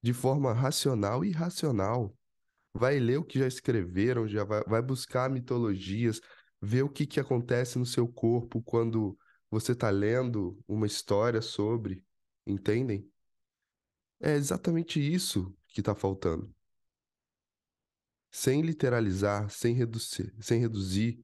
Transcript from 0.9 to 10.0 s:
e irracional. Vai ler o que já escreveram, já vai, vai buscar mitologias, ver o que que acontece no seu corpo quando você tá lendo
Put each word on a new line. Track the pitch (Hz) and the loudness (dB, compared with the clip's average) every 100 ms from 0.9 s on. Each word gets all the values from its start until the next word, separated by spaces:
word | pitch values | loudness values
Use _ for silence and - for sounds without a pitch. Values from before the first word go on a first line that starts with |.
| 123 101 120 185 | 2 2 2 0
e | |
irracional. | 165 165 180 156 113 95 120 104 - _ _ _ _ _ | -2 -4 -2 0 0 2 0 -2 -8 _ _ _ _ _
Vai | 95 127 143 | 0 2 4
ler | 117 135 | 2 0
o | |
que | 165 131 | 0 0
já | 131 | 0
escreveram, | 123 - 117 87 90 113 123 110 | 0 0 0 0 0 2 2 0
já | 104 | -2
vai, | 101 107 | 0 -2
vai | - 113 | 2 0
buscar | 131 131 - 127 131 | 0 -4 -2 -2 0
mitologias, | 135 123 123 113 98 92 101 117 110 - - _ _ | -2 -2 -2 0 -2 -4 0 0 0 -8 -20 _ _
ver | 101 120 | -2 0
o | 139 | 0
que | 139 147 | -2 -2
que | - | -2
acontece | 135 127 123 123 123 123 | 0 0 2 0 0 -2
no | |
seu | 120 - 120 | -2 0 0
corpo | - 113 117 117 120 | 2 2 2 0 -8
quando | - 117 117 113 104 - _ _ _ | 0 0 2 0 -2 -4 _ _ _
você | 110 - | -4 0
tá | 120 113 | 0 2
lendo | 98 | 2